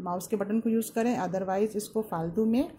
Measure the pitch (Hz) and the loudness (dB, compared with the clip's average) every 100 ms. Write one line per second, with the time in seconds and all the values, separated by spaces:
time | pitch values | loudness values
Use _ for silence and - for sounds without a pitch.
0 | 180 180 180 208 196 220 226 226 220 226 | -4 -4 -2 -2 0 0 2 2 0 0
1 | 233 226 180 185 190 190 214 208 - 220 | 0 0 0 -2 0 0 0 -2 -4 -4
2 | 220 165 165 170 220 233 339 | -2 -4 -2 2 4 4 2